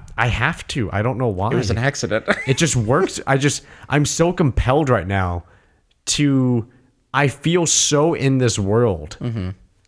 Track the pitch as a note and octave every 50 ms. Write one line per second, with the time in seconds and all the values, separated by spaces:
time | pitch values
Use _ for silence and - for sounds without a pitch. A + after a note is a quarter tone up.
0 | - - - - A#2 B2 G#2 F#2+ B2 D3 F3 - - - - D3 A2 F2 - G2
1 | G#2+ A#2+ C3 - C3 A#2 G2 F2+ F#2+ A2+ A#2 A#2+ B2+ G2 F#2+ A2+ A#2+ C#3 C3 -
2 | - A2 G#2 A2+ - - - - - C3 C3+ - E3+ D3 - B2+ A2 G#2 B2+ D#3+
3 | F#3+ F3+ - - - - C3+ C3+ C3+ C#3+ - - - - - - - - C3 C#3+
4 | D3 - - - E3 F3 F#3 - F3+ C3+ - - - A#2 B2+ D3+ D#3+ C3 B2 G#2
5 | D#2+ F#2 G2 G2 F#2 F2+ F2 F2 - - _ _ _ _ _ _ _ _ _ _
6 | - - - - D3 C#3+ C3+ C3+ C3 B2+ B2 A#2 A2 - _ _ _ _ _ _
7 | _ _ - C3+ D3 C#3 - - - D#3+ E3+ F3 E3+ D3 - - - - D3 C#3+
8 | D3 E3+ D#3+ - B2 C#3 C3+ C3 B2+ A#2 - - G2+ G2 G#2 A#2 A#2+ A2+ F#2 D#2
9 | D2+ D2+ - - - B2 A2+ A2+ F#2 F#2 F#2+ - - _ _ _ _